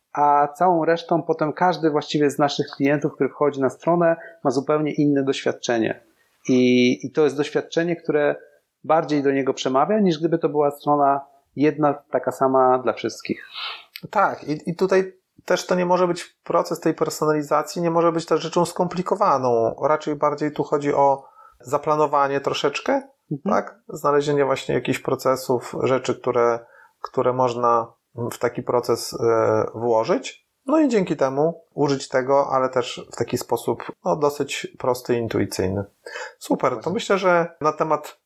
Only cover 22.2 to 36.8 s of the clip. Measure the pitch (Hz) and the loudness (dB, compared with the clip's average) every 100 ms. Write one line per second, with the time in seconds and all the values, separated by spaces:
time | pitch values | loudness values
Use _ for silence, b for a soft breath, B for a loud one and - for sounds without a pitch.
22.2 | 139 139 135 135 147 - - 277 262 _ | 2 0 -2 -2 -2 -2 -2 -2 -4 _
23.2 | - 143 196 190 - - - 156 147 143 | -10 -6 -2 -2 -2 -10 -16 -4 0 2
24.2 | 147 143 135 135 - 135 127 131 - 127 | 2 2 0 -2 -2 -2 -2 -4 -2 -2
25.2 | 131 127 - 120 - - 123 127 127 120 | 0 -2 0 -2 -4 -4 0 0 -2 -4
26.2 | 123 120 120 117 - b b b - - | -2 2 2 0 -6 b b b -8 -2
27.2 | 123 127 127 117 120 117 113 _ _ 120 | 0 2 0 2 2 2 0 _ _ -10
28.2 | 117 - 123 - 120 123 120 117 - - | -8 -4 -4 -4 -2 0 0 -2 -4 -2
29.2 | 120 113 110 110 - 110 120 110 127 254 | 2 2 2 2 -2 -2 0 2 2 -2
30.2 | - - _ _ - 311 294 226 175 151 | -4 -16 _ _ -2 2 4 2 0 0
31.2 | 135 135 160 165 _ - 143 135 - 127 | 0 2 0 -2 _ -2 0 -2 -2 -2
32.2 | 127 139 139 135 131 127 - - - - | 2 2 2 0 0 -2 -4 -6 -10 -8
33.2 | 117 123 - 120 - 117 - - 185 151 | -4 -4 -4 -4 -2 -6 -8 -8 -4 0
34.2 | 147 147 139 - - - 131 123 - 120 | 0 -2 -6 -8 -10 -6 -4 -2 -2 -2
35.2 | 113 107 101 - 95 98 98 _ - B | -2 -2 -2 -2 -2 -4 -6 _ -18 B
36.2 | B B - 277 135 214 | B B -4 -2 -2 -2